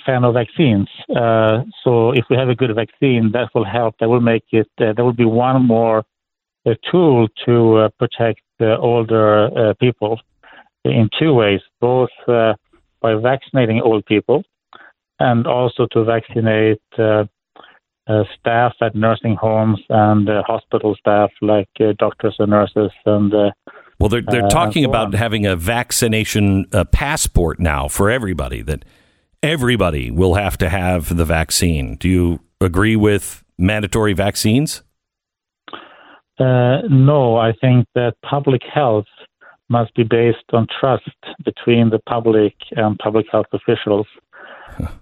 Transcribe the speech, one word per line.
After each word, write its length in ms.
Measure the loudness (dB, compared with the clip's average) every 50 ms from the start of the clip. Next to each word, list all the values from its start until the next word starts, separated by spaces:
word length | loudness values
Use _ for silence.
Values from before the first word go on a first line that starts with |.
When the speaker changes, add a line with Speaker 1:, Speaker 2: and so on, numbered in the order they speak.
| -4
Speaker 1:
fan 180 | -2 0 0 2
of 100 | 2 2
vaccines. 540 | 0 -2 -2 -2 0 2 2 2 2 0 -4 -8 -14 -12 -6 -4
Uh, 500 | -2 0 2 2 2 2 2 2 0 -2 -6 -12 -6 -2
so 280 | 0 2 2 2 2 2
if 120 | 0 0 0
we 60 | 0
have 120 | 0 0 0
a 60 | 0
good 200 | 0 -2 -2 -2
vaccine, 560 | -4 -4 -6 _ _ 0 0 2 2 0 0 0
that 180 | -2 -4 -2 -2
will 100 | -4 -4
help. 300 | -2 -2 -2 -2 -4 -2 _
That 100 | 0 0
will 140 | 2 2 2
make 220 | 2 0 0 -2 _ -2
it, 180 | -2 -2 -2 _ -2
uh, 140 | -2 -2 0
that 100 | 0 0
will 80 | 0 2
be 140 | 2 2
one 400 | 2 2 2 0 2 2 2 2
more, 380 | 2 2 2 2 2 0 0 -2 -6 _ _ _ _ _ _ _ _ _ _ _
uh, 100 | -2 -2 -2 -4 -2
tool 380 | 0 2 4 4 4 4 2 0 -2 -4 -2
to, 320 | 0 2 4 4 4 4
uh, 120 | 4 2 0 0 _
protect 420 | -6 -6 -4 -4 -4 -4 -4 -6 _ _ _ -2
the 200 | 0 0 0 0
older, 720 | 0 0 0 0 0 0 0 2 4 4 4 4 2 0 0 0
uh, 160 | 0 0 0
people 440 | 0 0 -2 0 -2 -4 -4 -6 -6 -8 _ _ _ _ -20 -20 -20 -20 _ _ _ -4
in 260 | -2 0 2 0 0 0 0
two 160 | 0 2 2
ways, 260 | 4 2 2 0 -2 -4 _ _ _
both, 300 | -2 0 0 0 0 -2 -4 -6 -4
uh, 280 | -2 0 2 2 0 -2 -4 _ _ _ _ _ _ _ _ -2
by 120 | -2 -2
vaccinating 680 | 0 0 -2 -2 -2 -6 -4 -2 0 0 0 0 0 2
old 240 | 2 0 0 0
people 360 | 0 0 0 0 0 -2 -2 -2 -6 _ _ _ _ -20 -20 -20 -20 _ _ _ _ _ -2
and 260 | 0 0 2 0 0
also 400 | 0 -2 -2 -2 -2 -2 -2 -4 -2 0
to 100 | 0 0
vaccinate, 760 | 0 -2 -2 -4 -6 -4 -2 0 0 0 2 2 2 0 -2 _ _ -4 -2
uh, 260 | 0 0 0 0 -2 -4 -8 _ _ _ _ -20 -20 -20 _ _ _ _ _ _ _ -2
uh, 140 | -2 -2 -2 -2 -8 -8
staff 340 | -4 -2 0 2 2 0 0 -2
at 140 | -4 -4 -2
nursing 400 | 0 0 0 0 0 -2 -4 -2
homes 460 | -2 0 0 0 0 0 0 0 -2 -2 0
and, 400 | 2 2 4 4 4 2 2 0
uh, 120 | 0 -2 -2
hospital 500 | -2 -4 -6 -4 _ -4 -2 -2 -2 -4 -2
staff 320 | 0 0 2 2 2 0 -2 _ -2
like, 260 | 0 0 0 0 -4 _ -2
uh, 120 | 0 0 0 0
doctors 380 | -2 -2 -2 -4 -6 -4 -2 -2
and 120 | 0 0
nurses 420 | 2 2 0 0 0 -2 -2 -2 -4 _ _
and, 300 | 0 0 2 2 0 2
uh, 160 | 2 0 0 -2 _ _ -20 -20 -20 -20 _ _ -2
Speaker 2:
Well, 100 | 0 0
they're, 140 | 0 -2 -2
they're 220 | -2 -2 0 0
Speaker 1:
uh, 40 | 2
Speaker 2:
talking 360 | 2 2 0 0 0 -2 0
Speaker 1:
and 60 | 0
so 20 | 0
Speaker 2:
about 140 | -2 -2
Speaker 1:
on. 60 | -2 -2
Speaker 2:
having 300 | -2 -2 -2 -2 -2 0
a 120 | -2 -2
vaccination, 1120 | -2 -2 -2 -2 -2 -4 -4 -2 -2 0 0 0 -2 -2 -2 -2 0 2 2 2 0 -2 -2 -2
uh, 120 | -2 0
passport 720 | 2 0 0 0 -2 -4 -4 -4 -2 0 0 0 0 -2 -2
now 300 | -2 -2 -2 -2 -4 -4
for 200 | -2 -2 0 0
everybody, 540 | 0 -2 -2 -4 -6 -6 -8 -8 -10 -10 -8
that 220 | -8 -8 -8 -10 -16 _ _ _ _ _ _ _ _ _ _ -4
everybody 680 | -4 -2 -2 0 0 0 0 0 0 -2 -4 -6 -4 -2
will 220 | 0 2 2 2
have 220 | 0 -2 -4 -4 -2
to 100 | -2 -2
have 480 | -2 -2 -2 -2 -2 -2 -2 -2 -2
the 80 | -2 0
vaccine. 720 | 0 0 -2 -2 -2 -2 -2 0 0 0 -2 -4 -6 -8
Do 120 | -6 -2 0
you 320 | 0 2 0 0 -2 -4 -8 _ _ _
agree 340 | -4 -2 0 0 0 2 2
with 480 | 2 2 2 2 0 -2 -8 -14 -18 _ _ _ -2
mandatory 540 | -2 0 0 -2 -4 -4 -2 0 0 0 0
vaccines? 720 | 0 -2 -2 -2 -2 0 0 0 0 0 -2 -6 -12 -18 _ _ _ _ _ _ _ _ _ _ _ _ _ _ _ _ -20 -20 -20 -20 -20 -20 _ _ -20 -20 _ _ _ _ -2
Speaker 1:
Uh, 440 | 0 0 2 2 2 0 0 -2 0 2
no, 480 | 2 4 4 4 4 2 2 2 2
I 180 | 2 0 0 -2 0
think 280 | 0 2 2 2 0 0 _
that 200 | -4 -4 -4 -4 -8 -8
public 400 | -6 -6 -4 -2 -2 -2 -2 -4 -6 -4
health 340 | -2 0 0 0 -2 -4 -6 _ -20 -20 _ _ _ _ -20 _ _ _ -4
must 240 | -2 -2 -2 -2 -2
be 100 | -2 0
based 400 | 0 2 2 2 2 0 -2 -4 -2 -2
on 160 | -2 -2 -2 -4 -4
trust 320 | -2 -2 -2 -2 -4 -10 -20 _ -20 -20 -18 -10 -10
between 460 | -10 -10 -4 -2 0 2 2 4 2
the 80 | 0 -2
public 560 | -2 -4 -6 -2 0 2 2 2 2 0 -2 _ -14 -10 -4
and 240 | -2 -2 -2 -2 -4
public 280 | -4 -2 -2 -2 -2 0 -2
health 140 | -2 -2 -2 -6
officials. 540 | -6 -2 -2 -2 -2 -2 -2 -2 -2 -2 -6 _ _ _ _ -20 -20 -20 -20 -20 -20 -20 -16
Speaker 2:
Huh. 200 | -12 -12 -12 -12 -12 -18